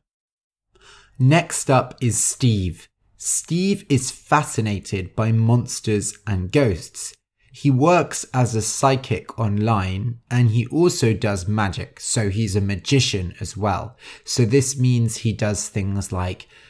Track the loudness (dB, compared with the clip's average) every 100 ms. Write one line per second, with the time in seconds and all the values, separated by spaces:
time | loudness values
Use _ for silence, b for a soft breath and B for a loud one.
0 | _ _ _ _ _ _ _ b b b
1 | b 0 4 4 2 -2 2 2 2 -2
2 | -2 0 -2 0 2 2 -2 -6 -14 _
3 | _ -10 -4 -4 -2 0 0 -2 0 0
4 | 0 -8 0 0 0 -2 -2 -4 -4 -6
5 | -6 -2 0 2 4 2 0 -6 -2 -2
6 | -2 -8 -6 -4 0 2 2 0 -6 -14
7 | -14 -16 _ _ _ -2 2 4 4 4
8 | 2 -6 -4 0 0 0 -4 0 0 0
9 | -2 -6 -6 -4 -2 0 0 0 -2 -4
10 | -6 -8 -4 2 4 4 0 2 2 2
11 | 0 2 -2 -2 -2 -2 -2 -4 -10 -10
12 | -4 -2 0 0 0 0 0 -2 0 2
13 | 2 -2 -6 -8 -10 -4 -2 -2 -6 B
14 | B B -4 0 4 4 2 2 2 2
15 | 0 -2 -4 -2 -2 -2 -4 -4 -2 -4
16 | -4 -4 -4 -6 -14 b